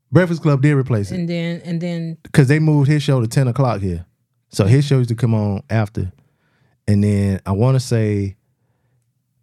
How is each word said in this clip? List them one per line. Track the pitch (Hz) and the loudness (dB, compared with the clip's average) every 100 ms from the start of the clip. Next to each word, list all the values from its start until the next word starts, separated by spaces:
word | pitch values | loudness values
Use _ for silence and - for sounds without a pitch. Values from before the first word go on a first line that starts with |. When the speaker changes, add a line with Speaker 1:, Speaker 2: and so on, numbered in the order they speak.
| - | 0
Speaker 1:
Breakfast | 135 180 170 | 2 2 0
Club | 156 143 | 0 2
did | 143 | 2
replace | 143 123 117 98 | 2 0 -2 -2
it. | 180 | -6
Speaker 2:
And | 170 | -4
then, | 170 170 170 | -4 -6 -8
and | 165 165 | -8 -6
then | 175 170 165 165 - | -6 -6 -8 -10 -4
Speaker 1:
'Cause | - 131 | 2 4
they | 151 | 4
moved | 156 151 135 | 2 2 2
his | 151 | 0
show | 139 131 | 0 0
to | 113 | 0
ten | 143 131 | 0 0
o'clock | 117 131 107 | 0 0 -2
here. | 98 85 87 _ _ _ _ | -4 -6 -8 _ _ _ _
So | - 98 | -2 4
his | 131 | 4
show | 143 135 | 4 0
used | 120 | 0
to | 113 | -2
come | 117 | 0
on | 113 104 98 - | 0 -2 -4 -4
after. | 110 104 - 92 - _ _ _ _ _ _ - | -2 -2 -4 -8 -10 _ _ _ _ _ _ -2
And | 104 | 2
then | 104 101 101 98 - | 2 0 0 -2 -2
I | |
wanna | 98 123 131 | 0 2 0
say | 120 117 107 101 101 98 _ _ _ _ _ _ _ _ _ _ | 0 -2 0 -2 -4 -8 _ _ _ _ _ _ _ _ _ _